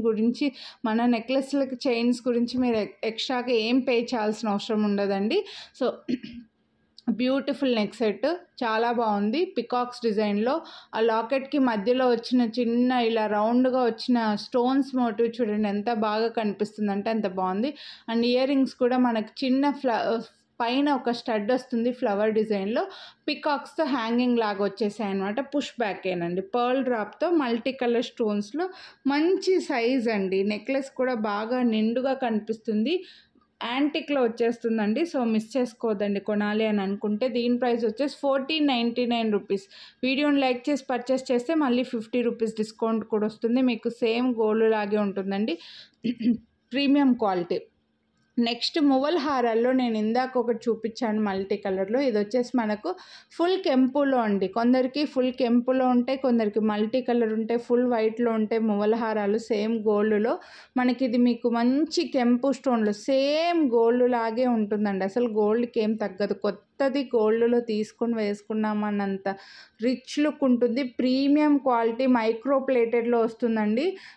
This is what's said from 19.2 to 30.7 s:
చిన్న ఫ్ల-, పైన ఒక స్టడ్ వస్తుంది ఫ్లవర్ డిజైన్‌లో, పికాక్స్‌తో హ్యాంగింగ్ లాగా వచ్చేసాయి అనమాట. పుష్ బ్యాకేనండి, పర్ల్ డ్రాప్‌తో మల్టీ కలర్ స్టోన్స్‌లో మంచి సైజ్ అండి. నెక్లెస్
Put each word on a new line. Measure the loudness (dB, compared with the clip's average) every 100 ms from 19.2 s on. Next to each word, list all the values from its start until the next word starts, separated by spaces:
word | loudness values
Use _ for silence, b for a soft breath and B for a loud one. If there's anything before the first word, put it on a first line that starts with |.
| -4 -4
చిన్న | 0 2 0
ఫ్ల-, | 0 0 0 0 -2 -4 _ _ -6
పైన | -2 0 2
ఒక | 0 -2
స్టడ్ | -4 -2 -2 0
వస్తుంది | -2 -2 -2 -2
ఫ్లవర్ | -2 -2 0 2
డిజైన్‌లో, | 2 0 0 -2 -2 -4 B B B
పికాక్స్‌తో | -6 -4 -2 -2 -4 -4 -2
హ్యాంగింగ్ | -2 0 2 2 2
లాగా | 0 0
వచ్చేసాయి | -2 -2 -4 -2 -4
అనమాట. | -2 -2 -4 -4
పుష్ | -4 -4 -4
బ్యాకేనండి, | -4 -4 -4 -2 -2 -4 -2
పర్ల్ | 0 0 0
డ్రాప్‌తో | 0 -2 -4 -4 0 2
మల్టీ | 2 -2 -2
కలర్ | -2 0 0 -2
స్టోన్స్‌లో | -2 -2 -2 -4 -4 -6 -8 B B -2
మంచి | 2 2 2 2 0
సైజ్ | 0 0 2 2 0
అండి. | 0 0 0 0
నెక్లెస్ | -2 -2